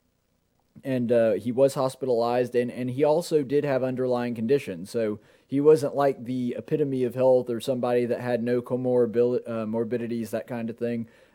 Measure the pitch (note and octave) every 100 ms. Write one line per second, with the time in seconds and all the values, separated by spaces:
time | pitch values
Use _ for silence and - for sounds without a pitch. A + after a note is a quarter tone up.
0 | _ _ _ _ _ _ _ - C#3 C3
1 | A#2+ A#2+ A2+ G2 G#2+ A#2+ C3+ D3 C3 -
2 | C3 A#2 A#2 B2 B2 A#2+ B2 A2+ B2+ B2+
3 | D3 D3+ E3+ D#3 B2+ C#3+ D3 C3 C3 B2+
4 | B2+ B2 A#2+ A#2 A2+ C#3 - F2+ F#2 A#2
5 | A2 G#2+ _ _ - C#3 D3 D#3 C#3 C3
6 | C#3 C3+ A#2+ B2+ B2 - - D3+ C#3+ C3+
7 | B2 B2+ C3 B2+ B2+ A#2 B2 B2+ B2 B2
8 | A#2+ A2 B2 A#2+ A#2+ B2 A#2+ B2+ B2+ B2
9 | A#2 A2 A#2+ B2 - A2+ A2 A2+ A2+ A#2+
10 | A#2 A#2 G#2+ A2+ - A#2+ A2+ A#2 A#2 A#2+
11 | A2+ _ _